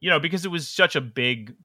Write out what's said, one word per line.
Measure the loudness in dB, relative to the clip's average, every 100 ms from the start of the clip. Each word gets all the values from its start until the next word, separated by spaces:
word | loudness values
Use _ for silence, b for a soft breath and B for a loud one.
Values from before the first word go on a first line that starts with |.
you | 2
know, | 2
because | 2 -4
it | -4
was | -6 -4
such | 2 2 2
a |
big | -4 -2 0 -2 -6 -18